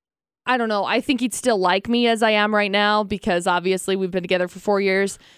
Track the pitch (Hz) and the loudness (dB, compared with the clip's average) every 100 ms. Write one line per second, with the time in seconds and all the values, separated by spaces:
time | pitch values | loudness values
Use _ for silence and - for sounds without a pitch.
0 | _ _ _ _ - 247 226 208 160 220 | _ _ _ _ -2 0 0 0 0 -2
1 | 277 247 240 - 247 214 185 190 226 240 | 0 -2 -2 -2 0 2 2 0 0 0
2 | 240 226 220 214 208 214 208 202 208 214 | 2 2 2 2 2 0 0 2 2 2
3 | 202 208 - 175 185 175 180 190 - 190 | 0 -4 -2 0 0 0 0 -2 -2 -2
4 | 190 185 175 180 180 185 208 202 196 190 | -2 -4 -2 -2 -2 -4 -2 0 2 0
5 | 196 - - | -2 -4 -18